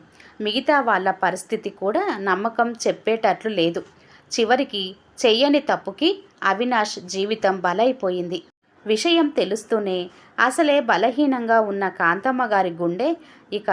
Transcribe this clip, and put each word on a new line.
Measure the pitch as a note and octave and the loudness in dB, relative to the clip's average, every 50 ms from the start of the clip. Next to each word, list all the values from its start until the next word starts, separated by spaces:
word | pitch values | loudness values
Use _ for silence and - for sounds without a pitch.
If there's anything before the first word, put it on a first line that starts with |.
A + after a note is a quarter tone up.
| - _ _ - - - - - | -14 _ _ -20 -20 -20 -12 -6
మిగతా | G#3 G#3 G#3+ C4 C4 - D4 C#4+ | -4 -2 -2 -2 0 2 2 2
వాళ్ళ | A#3+ A3+ G3+ F#3 F#3+ F#3+ | 4 2 0 2 2 0
పరిస్థితి | F#3+ - F#3+ F3 F#3 F#3 - - A3+ - - G3+ | -2 0 0 -2 -2 -2 -6 -6 -6 -6 -6 -8
కూడా | - - F#3+ G3+ A#3 E4+ G4+ G4 A#3+ G3 | -10 -4 -4 -2 0 0 -2 -2 -4 -4
నమ్మకం | G3 G3 F#3 F#3+ G#3 A3+ A3+ - A#3 A#3+ | 0 -2 0 0 -2 -4 0 0 -2 -2
చెప్పేటట్లు | A3+ - - G#3+ F3 - - G#3+ A3+ A3 A3 G3+ F3+ F#3 - A3 | -2 -2 -2 -2 -2 -2 -2 -2 -2 2 2 0 0 0 -4 -4
లేదు. | G#3+ F3+ E3 E3+ E3+ F3+ E3+ - _ _ - - - - _ - - B3 | -2 0 0 0 0 -4 -10 -12 _ _ -20 -20 -20 -20 _ -6 -2 -2
చివరికి | A3+ G#3 B3 - F#3 - G#3 G3+ F#3+ F#3 G3 _ _ _ _ - - | 2 2 2 0 0 -4 -4 -8 -8 -8 -12 _ _ _ _ 0 2
చెయ్యని | A3+ A3 A#3 C#4 D4 C#4+ C#4+ | 2 4 4 4 4 2 2
తప్పుకి | C#4+ - F#3+ F3 - G3+ F#3+ - D4+ F4+ G4 - - _ _ - | 2 0 -2 -2 -2 -10 -6 -2 -2 -2 -2 -2 -8 _ _ -4
అవినాష్ | F#3 G3 G3 G3+ B3 B3 B3 A3 G#3 G#3 - G3 | -2 -2 0 0 -2 0 0 0 0 -2 -6 -12
జీవితం | F3 F3+ F#3 F#3+ G3 G#3 A3 A3 - F#3+ G3 F#3 | -12 -8 -4 -4 -2 -2 -2 0 0 0 0 0
బలైపోయింది. | F#3 F3+ F3 G3+ A#3 C4 B3+ C4 G3+ F#3 F3+ F3+ E3+ E3+ F3+ - - _ _ _ _ _ _ _ - | -2 -2 0 2 2 0 0 0 -4 -4 -2 -2 -4 -6 -6 -10 -10 _ _ _ _ _ _ _ -2
విషయం | G#3 G#3+ A3 - E4+ E4 E4+ D#4 C#4+ | -2 0 0 2 2 2 4 2 2
తెలుస్తూనే | - B3 F#3 F#3 G3+ - - - A3+ G#3+ G#3 F#3+ F#3 F3+ F3+ F3+ - - - - - - | 0 -2 -2 -2 -2 -6 -4 -2 -2 -2 -2 -2 -4 -4 -6 -8 -12 -20 -20 -12 -2 0
అసలే | A#3 C4 C4 - D#4+ D4 C#4+ C#4+ | 0 0 2 2 2 4 4 2
బలహీనంగా | C4 A3+ F#3+ F3 G#3+ C4 A3+ C#4 D4+ C#4 C4 A#3+ A#3 A3+ A3+ A3+ | 2 2 2 2 2 2 2 2 2 2 2 -2 0 2 4 4
ఉన్న | A3 G3+ G3 G3 G3 F#3 | 4 2 -2 -2 -4 -4
కాంతమ్మ | - - F3+ E3 F3 G3+ - C4 B3+ B3+ B3 | -2 0 2 2 2 2 0 -2 0 0 0
గారి | A3 G#3 G3 F#3 F3 | 2 2 2 2 0
గుండె | E3+ E3 F3 E3+ F3 F#3 B3+ D#4+ E4 - - - - - _ - | -2 -2 -2 -2 -2 0 -2 -2 -2 -4 -8 -20 -20 -20 _ -10
ఇక | G3+ G#3 - G#3 | -10 -6 -2 0